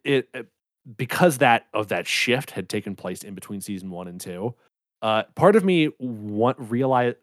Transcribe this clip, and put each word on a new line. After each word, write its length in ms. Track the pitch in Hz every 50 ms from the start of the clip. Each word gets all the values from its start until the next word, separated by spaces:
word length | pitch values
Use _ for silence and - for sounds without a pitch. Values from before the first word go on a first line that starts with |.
| -
it, 240 | 143 139 117 - _ -
it, 120 | 131 117 _ _ _ _ _ _ _ - 135 107
because 420 | - 135 117 - - 180 180 139 123
that, 280 | 143 123 117 110 - _ -
of 140 | 107 107 101
that 180 | 101 87 87
shift 440 | - - - - 123 117 131 139 -
had 180 | - 107 90 -
taken 280 | - 107 - 104 98
place 260 | - - 92 92 -
in 120 | - 101 98
between 260 | 92 - - 104 98
season 300 | - - 101 92 92 95
one 180 | 87 87 90 87
and 120 | 87 90
two, 340 | - 95 87 90 98 123 120 _ _ _ _ _ _ _ _ -
uh, 200 | - 110 110 110 104 _ -
part 200 | - 156 190 208
of 100 | 220 185
me 260 | 190 180 170 151 151 - -
wa-, 560 | 131 127 117 107 104 104 104 104 113 123 131
reali-, 600 | - 123 104 117 120 135 131 131 123 123 120 113 _